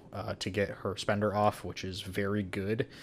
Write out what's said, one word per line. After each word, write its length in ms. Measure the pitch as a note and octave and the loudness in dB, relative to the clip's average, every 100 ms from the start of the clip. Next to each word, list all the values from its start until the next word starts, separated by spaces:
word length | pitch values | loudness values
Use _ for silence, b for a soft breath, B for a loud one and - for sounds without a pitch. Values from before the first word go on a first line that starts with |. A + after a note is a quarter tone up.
| - | -4
uh, 220 | G2+ - F#2+ | -8 -6 -4
to 100 | A2 | -2
get 200 | G2+ G2 | 2 0
her 260 | - G#2 F#2 | 0 -4 -2
spender 400 | - G#2 G#2 G2+ | 0 2 4 6
off, 300 | G#2 - F2 | 4 4 -6
which 180 | - | -6
is 160 | F#2+ F#2 | -6 -6
very 420 | G2+ F2+ G2 G#2 | -4 -2 0 0
good. 440 | F#2+ G2+ F#2+ A2+ A2+ B | 0 -2 0 0 -2 B